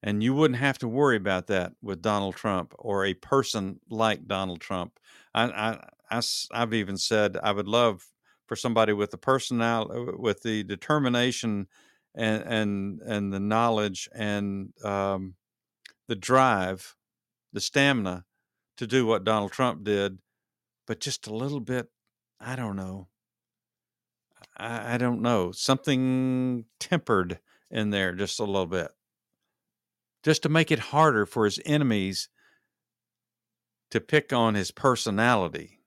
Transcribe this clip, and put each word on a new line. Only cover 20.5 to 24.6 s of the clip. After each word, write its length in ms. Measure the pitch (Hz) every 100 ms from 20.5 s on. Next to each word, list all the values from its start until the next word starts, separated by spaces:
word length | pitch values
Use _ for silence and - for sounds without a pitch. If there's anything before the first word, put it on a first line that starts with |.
| _ _ _ _
but 140 | 110
just 260 | - - -
a 60 |
little 260 | 107 135 143
bit, 300 | 117 127 117 _ _ _ _ _
I 160 | 120 127
don't 220 | 117 98
know. 320 | 95 95 92 _ _ _ _ _ _ _ _ _ _ _ _ _ -
I, 400 | -